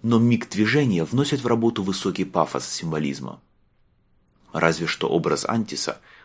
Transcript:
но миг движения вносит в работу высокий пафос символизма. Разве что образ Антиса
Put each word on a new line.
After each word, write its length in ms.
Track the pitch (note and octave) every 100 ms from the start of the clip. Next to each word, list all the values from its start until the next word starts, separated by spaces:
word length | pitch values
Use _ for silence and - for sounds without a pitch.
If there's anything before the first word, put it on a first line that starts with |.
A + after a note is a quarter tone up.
но 160 | A#2 A#2
миг 300 | A#2+ A#2 -
движения 560 | F#2+ G#2+ C#3 C3+ F2
вносит 380 | D#2+ B2+ C#3+ C3+
в 40 | A#2+
работу 360 | A2+ A#2 A2+
высокий 420 | F#2+ F#2+ G2 F2+
пафос 420 | F#2 E2+ D2+ C2+ -
символизма. 760 | - E2 D#2 D2 C2+ B1+ - _ _ _ _ _ _ _ _ _ _ _
Разве 340 | D#2 E2 D#2+ D#2+
что 220 | - -
образ 360 | E2+ D2+ D2+
Антиса 560 | - A#2 G#2 D2 - - - -